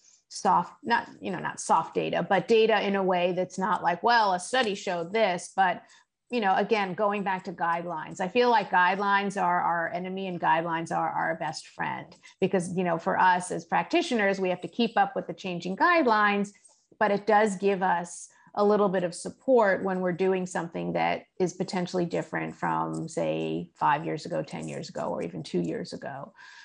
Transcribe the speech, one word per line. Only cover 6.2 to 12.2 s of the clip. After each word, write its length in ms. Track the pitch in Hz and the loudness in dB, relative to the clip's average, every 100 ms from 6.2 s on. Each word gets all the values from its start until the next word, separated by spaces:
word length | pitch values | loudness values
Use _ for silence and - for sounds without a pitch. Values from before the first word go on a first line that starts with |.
| _ | _
you 100 | 240 | -2
know, 140 | 196 185 | 2 2
again, 380 | 202 220 196 | 2 0 0
going 280 | 160 208 208 | 0 -2 0
back 220 | 196 185 | -2 -4
to 80 | 190 | -6
guidelines, 680 | 170 170 170 175 160 151 165 | -6 -2 -2 -4 -8 -10 -6
I 80 | 185 | -2
feel 220 | 247 247 | 2 4
like 200 | 226 190 | 4 2
guidelines 720 | 180 180 190 202 196 202 196 | 4 4 2 2 2 0 0
are 200 | 180 175 | 2 2
our 320 | 165 170 165 | 0 0 -2
enemy 340 | 170 185 190 190 | -4 -6 -6 -6
and 140 | 175 | -2
guidelines 500 | 165 160 170 165 165 | 2 2 2 -4 -2
are 200 | 170 165 | -2 -2
our 260 | 160 165 165 | -2 -2 -2
best 320 | 156 156 - | -6 -8 -14
friend 380 | - 143 131 147 - | -8 -6 -6 -10 -20